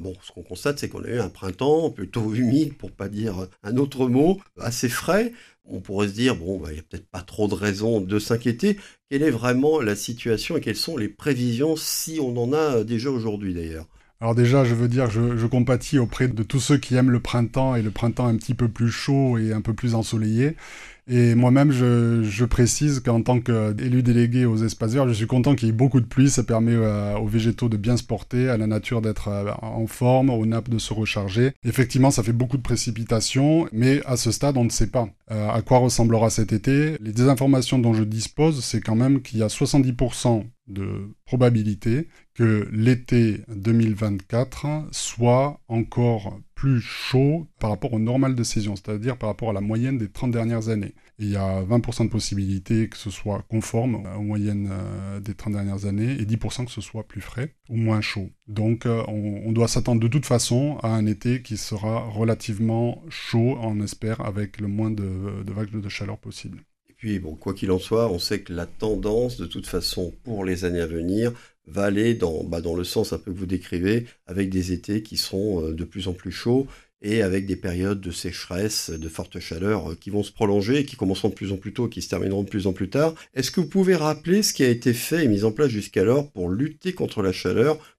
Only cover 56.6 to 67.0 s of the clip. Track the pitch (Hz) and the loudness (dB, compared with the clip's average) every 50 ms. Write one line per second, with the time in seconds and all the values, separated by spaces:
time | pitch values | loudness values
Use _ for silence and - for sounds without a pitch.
56.6 | 120 117 - 110 - - - 110 107 - - 104 - - - - 139 160 - _ | -6 -6 -8 -12 -12 -10 -12 -12 -12 -10 -12 -14 -14 -10 -8 -8 -8 -8 -10 _
57.6 | _ - 117 117 113 110 110 107 107 - - 101 95 92 - _ _ 107 104 107 | _ -6 -2 0 2 2 2 2 0 -2 -4 -6 -8 -10 -12 _ _ -8 -4 0
58.6 | 107 113 117 110 - 120 117 113 - - 107 107 104 104 101 101 104 113 113 113 | 0 0 0 0 0 -2 -2 -2 -2 -4 -4 -4 -4 -4 -6 -6 -4 0 2 2
59.6 | 117 113 - 127 - 123 120 113 113 117 127 151 - - 127 117 - - 120 123 | 2 4 2 0 2 2 2 2 2 2 2 0 2 2 0 0 2 2 2 2
60.6 | 143 147 143 - - 113 110 110 107 107 104 - - 123 123 127 120 - 107 98 | 2 0 -2 -2 -2 0 0 2 2 0 0 0 -2 -2 -2 -2 -4 -8 -8 -8
61.6 | - - 113 98 98 110 113 117 110 113 104 107 113 113 110 - - - 104 98 | -6 -8 -6 -4 -4 -2 -4 -4 -4 -6 -4 0 0 0 0 -2 -4 -8 -2 0
62.6 | 113 113 110 113 120 120 - - - 160 - - - - - 117 117 127 135 123 | 0 0 2 2 0 0 -2 -6 -12 -14 -14 -12 -8 0 2 2 2 2 0 -2
63.6 | 113 110 104 104 104 101 - - - 110 113 117 123 110 95 101 104 98 - - | -4 -4 -2 -2 -4 -4 -6 -6 -4 -4 -4 -4 -6 -6 -4 -4 -6 -6 -6 -8
64.6 | 104 101 101 107 110 110 110 101 98 95 95 95 98 101 101 98 101 101 101 104 | -6 -4 -2 -2 -2 -2 -2 -4 -4 -6 -6 -6 -6 -8 -8 -8 -8 -8 -6 -6
65.6 | 110 101 110 110 98 98 - - 104 98 104 - - 107 - - - 104 98 - | -6 -6 -6 -8 -8 -8 -8 -8 -8 -8 -10 -12 -14 -16 -16 -14 -14 -14 -14 -16
66.6 | - _ _ _ _ _ _ _ | -20 _ _ _ _ _ _ _